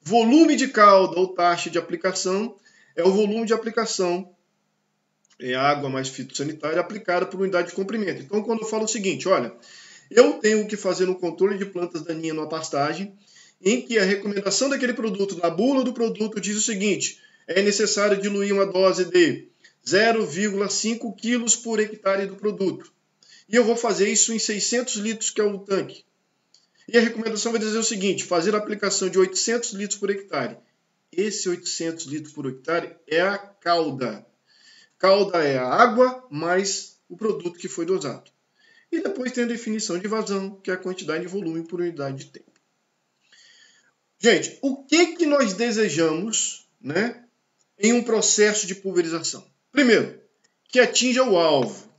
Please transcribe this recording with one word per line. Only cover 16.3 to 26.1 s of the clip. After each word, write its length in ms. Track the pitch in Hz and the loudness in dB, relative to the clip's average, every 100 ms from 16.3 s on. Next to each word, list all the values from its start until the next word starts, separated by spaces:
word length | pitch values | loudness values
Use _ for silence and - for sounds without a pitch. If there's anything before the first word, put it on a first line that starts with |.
| 214 | -4
diz 160 | 185 208 | -6 -4
o 60 | |
seguinte, 580 | - 208 208 165 - - - _ - | -2 -2 0 0 -4 -8 -20 _ -4
é 160 | 175 | 0
necessário 580 | 202 202 214 - 208 196 | 2 2 0 2 2 2
diluir 340 | 202 202 202 | 0 -2 0
uma 100 | 196 | 2
dose 400 | 190 180 190 175 | 2 4 4 4
de 440 | 180 180 160 - - _ - _ - | 2 4 4 2 -8 _ -20 _ 0
zero 400 | 175 226 220 190 | 4 4 2 -2
vírgula 440 | 151 208 196 202 | -2 -2 -2 -2
cinco 420 | - 214 226 233 | -2 -2 -4 -6
quilos 420 | 190 220 247 226 - | -8 -2 -2 0 -2
por 220 | 226 220 | 0 -2
hectare 480 | 214 214 196 196 196 | -2 -2 -2 0 -2
do 100 | - | -4
produto. 560 | 208 185 190 - - _ _ _ _ - _ | -6 -2 -4 -4 -12 _ _ _ _ -20 _
E 80 | 220 | 2
eu 80 | |
vou 120 | 220 233 | 4 2
fazer 320 | 233 180 202 | 0 0 0
isso 240 | 226 - | 2 0
em 60 | 226 | 0
seiscentos 580 | - 208 185 240 247 220 | -4 -4 -2 -2 -2 -6
litros, 340 | 208 220 - | -6 -4 -6
que 100 | - | -2
é 40 | |
o 140 | 208 190 | -2 -2
tanque. 460 | 190 190 135 - _ | -4 -4 -4 -12 _